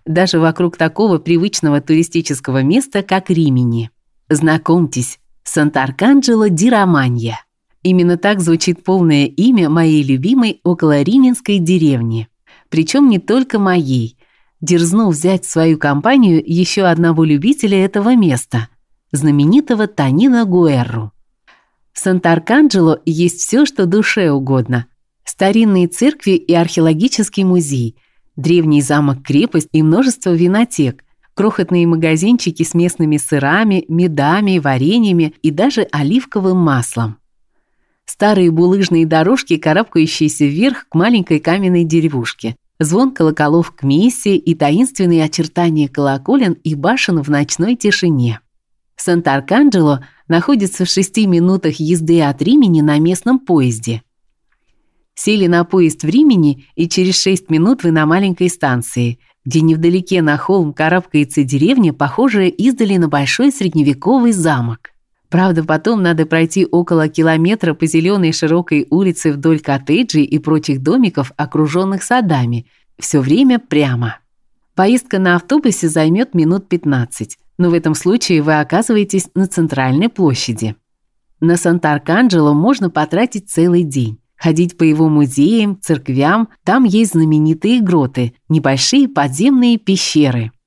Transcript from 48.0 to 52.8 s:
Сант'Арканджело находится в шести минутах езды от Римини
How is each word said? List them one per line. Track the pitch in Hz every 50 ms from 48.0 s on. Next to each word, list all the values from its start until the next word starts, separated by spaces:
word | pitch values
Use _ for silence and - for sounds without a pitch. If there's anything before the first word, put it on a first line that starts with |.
| 185 170 151 131 123 117 110 - _ _ _ _ _ _ _ _ _ _ _
Сант'Арканджело | - - - 175 170 165 147 135 139 139 - 196 254 294 285 208 180 156 147 143 131 - - _ _ _
находится | - 165 170 175 - 285 220 196 185 - - 180
в | -
шести | - 185 190 - - 220 214
минутах | 190 175 170 170 180 190 185 - 156 - -
езды | 156 156 180 165 160 160 170 170
от | 151 143 135 -
Римини | 147 190 262 302 254 190 165 156